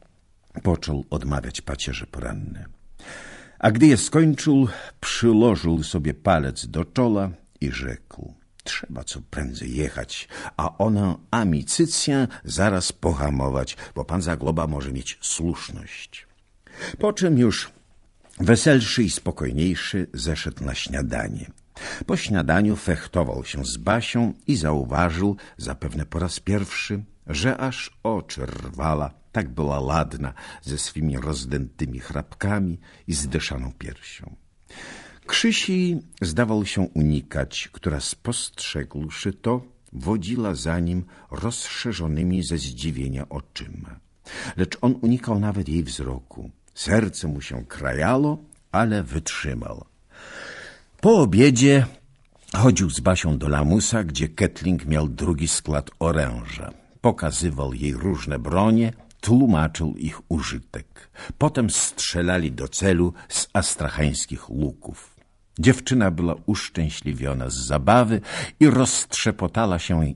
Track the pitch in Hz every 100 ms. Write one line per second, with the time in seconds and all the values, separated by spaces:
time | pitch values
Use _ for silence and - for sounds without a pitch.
0 | _ _ _ _ _ - 95 82 - 71
1 | - 73 73 71 64 - - 69 - 64
2 | - - 58 50 - - - - - -
3 | - - - - - - 110 110 151 120
4 | - 156 160 139 156 135 123 - - -
5 | - - 117 110 120 87 82 82 78 87
6 | 73 69 101 82 67 62 57 80 80 -
7 | 123 101 95 87 _ - 71 64 65 58
8 | - - - - _ _ - - - 64
9 | - 65 - - 67 58 62 64 73 -
10 | 58 - - - - - 80 - 107 104
11 | 95 - - 120 104 76 - - 160 -
12 | - 139 123 - - - 104 95 - -
13 | - 71 73 67 67 67 65 - - -
14 | 65 87 82 80 69 82 80 73 67 65
15 | - - - - 82 78 - - - -
16 | - - - _ _ _ - - - -
17 | 208 208 180 135 117 - - - _ _
18 | _ _ _ - 92 117 160 135 107 -
19 | 101 - - - 67 69 90 85 - 98
20 | 87 - 76 78 76 - 67 65 - 67
21 | 65 60 52 53 - - _ - - -
22 | - 170 - 101 67 85 104 104 - 78
23 | - 90 67 64 - 73 69 - - 117
24 | - 120 117 - - 127 78 76 62 69
25 | 87 82 101 101 - - 62 67 78 80
26 | 73 80 87 - - 104 98 - - 101
27 | 104 - - 76 120 - 131 - - _
28 | 113 104 - - 64 - - - 80 76
29 | 71 - _ 107 76 60 73 71 67 78
30 | 73 - 69 - - - - 73 - 76
31 | 78 65 71 71 64 69 65 - 73 64
32 | - 73 - - 101 104 92 87 - -
33 | - 76 71 76 - 65 64 - 71 -
34 | - - - - _ _ _ - - -
35 | - - - - 226 214 - 185 180 170
36 | - - 82 78 113 107 98 - 92 80
37 | 76 73 - 76 67 - - - 87 73
38 | - - - 120 - - - 80 67 73
39 | 78 - 101 - 117 123 127 _ _ 67
40 | 73 107 85 120 107 76 80 85 85 90
41 | 90 - - 71 107 - - - 120 92
42 | 82 76 90 92 85 82 69 60 78 65
43 | 67 67 71 73 - - - - - -
44 | _ _ - - - - 92 - 120 127
45 | 117 123 120 104 104 101 76 82 67 -
46 | 65 64 - - - - _ - - 107
47 | 101 - 80 71 - 62 60 - 69 65
48 | 85 131 147 156 - _ _ 95 113 107
49 | 65 76 - - 76 60 - 55 - _
50 | _ - - - - - - - _ _
51 | 208 220 113 98 143 120 139 139 123 -
52 | _ _ _ _ - 95 127 95 90 -
53 | - 92 82 69 73 73 73 98 - 113
54 | 87 69 80 - 98 - 92 87 76 78
55 | 76 60 76 76 80 - - 73 - -
56 | 82 78 65 58 57 - - - _ _
57 | 120 - 80 80 90 69 67 64 71 62
58 | 87 85 76 67 64 87 107 113 113 -
59 | - _ - 120 131 80 80 - 78 50
60 | 78 - - 80 - 65 - - - -
61 | - - - - 151 143 110 - - -
62 | - 87 87 90 78 60 67 - 95 87
63 | 87 - - - - 101 - - 76 -
64 | 76 71 - - - 64 73 - - -
65 | - _ _ _ _ - 87 127 - 127
66 | 98 80 85 80 - - - - 78 -
67 | 73 65 67 67 64 62 62 71 67 120
68 | 113 107 - - - - 151 131 127 -
69 | - - 110 101 90 110 110 87 - 82
70 | 76